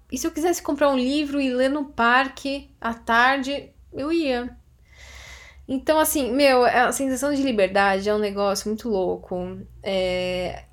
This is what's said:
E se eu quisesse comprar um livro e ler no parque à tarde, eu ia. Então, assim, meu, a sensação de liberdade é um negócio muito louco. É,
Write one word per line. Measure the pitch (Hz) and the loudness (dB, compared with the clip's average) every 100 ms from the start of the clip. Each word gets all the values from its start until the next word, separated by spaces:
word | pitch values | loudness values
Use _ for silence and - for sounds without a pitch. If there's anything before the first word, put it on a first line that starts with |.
| _ | _
E | 262 | -6
se | 330 | -6
eu | |
quisesse | 320 339 339 | -2 -2 -2
comprar | - 294 294 | -4 0 2
um | 262 | 2
livro | 247 294 285 285 | 0 0 -2 -2
e | 269 | -2
ler | 247 262 | 0 0
no | 294 277 | -2 -4
parque | - 233 247 269 262 277 277 277 _ | 0 4 4 2 -4 -8 -8 -10 _
à | 226 | -8
tarde, | 233 - 233 254 277 262 285 - _ - | -6 0 4 4 2 -2 -6 -8 _ -16
eu | - 285 | -10 -4
ia. | 339 294 240 247 - _ _ _ - - - - - - - - | -2 0 -2 -4 -12 _ _ _ -20 -20 -20 -20 -20 -20 -20 -8
Então, | 262 269 311 | -4 2 2
assim, | 311 311 247 | 2 0 0
meu, | 254 285 254 | 4 4 6
a | 240 240 254 | 6 4 2
sensação | 247 269 254 285 | 0 -2 -2 -2
de | 285 | 0
liberdade | 269 214 185 196 196 190 202 | 0 2 2 2 2 2 0
é | 214 | 0
um | |
negócio | 208 202 202 202 208 | -2 0 -2 -2 -4
muito | 214 240 | -6 -4
louco. | 196 180 180 - 180 180 190 190 - | -2 -2 -4 -6 -8 -8 -10 -14 -12
É, | 196 190 185 180 180 180 180 - - | -6 -2 -2 -2 -2 -4 -6 -8 -14